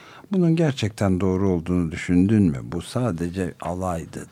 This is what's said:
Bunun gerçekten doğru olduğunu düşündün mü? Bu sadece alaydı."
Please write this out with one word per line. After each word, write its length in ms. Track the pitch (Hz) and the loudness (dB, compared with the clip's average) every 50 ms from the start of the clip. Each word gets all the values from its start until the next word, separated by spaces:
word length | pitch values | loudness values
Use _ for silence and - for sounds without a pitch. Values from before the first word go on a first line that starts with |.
| - - - - - - | -20 -20 -20 -20 -8 -2
Bunun 240 | 196 185 175 165 160 | 0 2 4 4 4
gerçekten 640 | 165 165 147 135 - 113 104 - - 107 95 92 87 | 4 2 0 0 0 -4 -4 -2 0 0 2 2 2
doğru 280 | 98 92 92 92 101 98 | 2 2 2 2 2 2
olduğunu 440 | 90 85 80 87 90 90 85 78 | 0 0 0 0 0 0 0 -2
düşündün 500 | 87 87 - - 90 87 92 104 113 107 | -4 -6 -2 2 4 4 4 6 4 4
mü? 180 | 98 82 69 62 | 4 4 2 -2
Bu 200 | 58 60 - 85 | -6 -8 -8 -8
sadece 720 | - - - 120 127 113 87 80 85 87 87 95 92 78 - - | -6 -6 -4 -4 -2 -2 -2 -4 -6 -6 -4 -4 -6 -6 -8 -8
alaydı." 640 | - 85 90 90 92 90 85 82 73 - - - - - | -8 -6 -6 -4 -4 -4 -4 -6 -8 -10 -12 -14 -14 -14